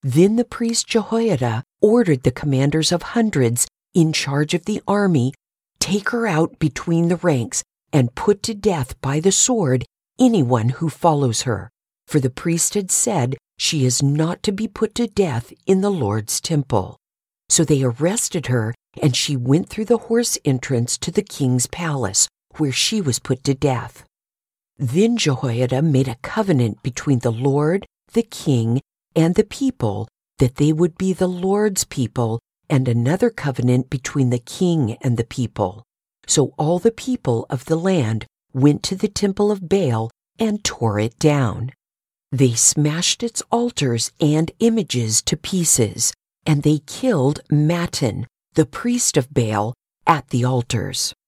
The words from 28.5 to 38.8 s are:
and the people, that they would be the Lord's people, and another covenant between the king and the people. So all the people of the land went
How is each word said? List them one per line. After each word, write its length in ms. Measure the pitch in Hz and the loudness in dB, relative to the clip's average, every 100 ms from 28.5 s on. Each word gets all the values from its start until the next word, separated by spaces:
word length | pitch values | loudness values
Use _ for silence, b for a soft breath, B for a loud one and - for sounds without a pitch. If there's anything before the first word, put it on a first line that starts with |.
| 127 113 123 - _ _ 165 | 0 2 -2 -4 _ _ 0
and 180 | 165 | 2
the 100 | 180 | 2
people, 640 | 208 - 269 - 113 98 107 _ _ _ | 0 -2 -4 -2 -4 -4 -8 _ _ _
that 160 | 127 | 0
they 180 | - 143 | 2 0
would 240 | 156 175 - | 2 0 0
be 160 | 190 | -4
the 140 | 185 185 | 0 -2
Lord's 580 | 180 185 202 214 190 | -2 -2 0 0 -2
people, 540 | - - 117 - 117 113 _ _ _ | -6 -4 -4 -2 -4 -4 _ _ _
and 180 | 143 131 | 0 2
another 420 | 117 120 180 240 | 0 0 2 0
covenant 640 | 233 147 127 127 123 127 | 0 -6 -2 2 2 0
between 400 | 131 - 147 127 | -6 -4 0 0
the 80 | 123 | 0
king 580 | - - 185 165 113 117 | -6 -2 0 2 0 -2
and 140 | 135 117 | -2 -2
the 80 | |
people. 600 | 113 - 113 - 98 98 _ _ _ _ - | -4 -4 -6 -2 -4 -4 _ _ _ _ -2
So 280 | - 131 - | 0 0 0
all 220 | 151 175 | -2 2
the 140 | 226 | 0
people 520 | 226 - 254 - 117 - | -2 -6 -4 -2 -2 -2
of 140 | 127 | -8
the 120 | - 165 | -2 -2
land 480 | 180 185 110 110 - _ _ | 0 0 0 -4 -8 _ _
went 300 | 131 143 147 | 2 4 4